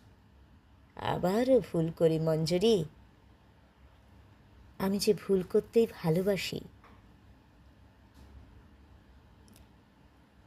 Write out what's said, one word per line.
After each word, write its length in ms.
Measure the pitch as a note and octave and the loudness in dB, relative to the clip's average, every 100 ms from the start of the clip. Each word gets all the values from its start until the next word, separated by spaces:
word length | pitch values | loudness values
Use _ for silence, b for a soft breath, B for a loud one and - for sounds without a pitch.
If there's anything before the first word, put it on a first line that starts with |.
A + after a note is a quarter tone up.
| - - _ - - - _ - - - | -20 -20 _ -20 -20 -20 _ -20 -20 -10
আবারও 640 | - - F3 G#3 B3+ B3+ | -6 -2 -2 0 2 2
ভুল 320 | E3+ E3+ E3 | 2 -2 -2
করি 280 | - E3 D#3+ | 0 0 2
মঞ্জরি। 680 | D#3+ D#3 D#3+ F3+ A3 G#3 D3+ - - _ - - _ _ _ _ - - _ - - - - - - - | 0 0 0 2 2 2 0 -12 -20 _ -20 -20 _ _ _ _ -20 -20 _ -20 -20 -20 -20 -20 -20 -6
আমি 200 | G3 G3 | -4 0
যে 140 | A3 | 0
ভুল 300 | G3 - F#3+ | 0 0 -2
করতেই 440 | F3+ G#3+ G#3 A3+ A3+ | 0 -2 0 0 0
ভালোবাসি। 720 | - E3 E3 F#3+ F#3 - - - - - - - - - - _ - - - - _ - - - - - - - - - - - - - - - - - _ _ _ _ _ _ _ | -2 -2 0 0 -2 -4 -10 -14 -20 -20 -20 -20 -20 -20 -20 _ -20 -20 -20 -20 _ -20 -20 -20 -20 -20 -20 -20 -20 -20 -20 -20 -20 -20 -20 -20 -20 -20 _ _ _ _ _ _ _